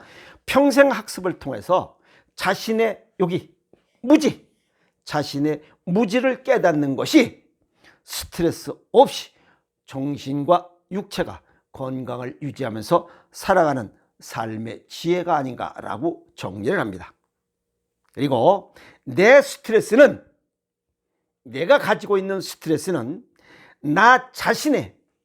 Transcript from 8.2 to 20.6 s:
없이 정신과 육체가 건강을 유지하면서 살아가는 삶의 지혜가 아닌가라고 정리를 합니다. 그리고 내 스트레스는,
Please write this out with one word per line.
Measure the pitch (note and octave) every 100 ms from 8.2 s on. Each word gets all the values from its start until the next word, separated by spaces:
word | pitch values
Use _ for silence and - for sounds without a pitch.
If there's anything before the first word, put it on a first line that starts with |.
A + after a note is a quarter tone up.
| - - E3+ - - - _
없이 | D3 C4 - - _ _ _ _ _ -
정신과 | C3+ C#3 C#3+ C#3 C#3+ C#3+ F3 F3 _ -
육체가 | F#3 G3 - F3 - _ _ _
건강을 | - C3 C3 B2+ B2 B2 -
유지하면서 | D3 A2 B2+ A2 A2 E3+ - - _
살아가는 | - - F#3 D#3+ C3 G2 - _ _
삶의 | - - A2+ A2 A2+ G#2+ -
지혜가 | - E3 F3+ E3+ D#3
아닌가라고 | C3 A#2+ G2+ - G2 G2+ D#3+ - _
정리를 | - G2 G2+ A2+ F#3+
합니다. | A#2 F#2 F2+ _ _ _ _ _ _ _ _ _ _
그리고 | - C#3 B2+ C#3 G3 - _ - _
내 | - B2+ G3+ C#4
스트레스는, | C4+ - - A3 - A#3 C4+ G#2 - _ _ _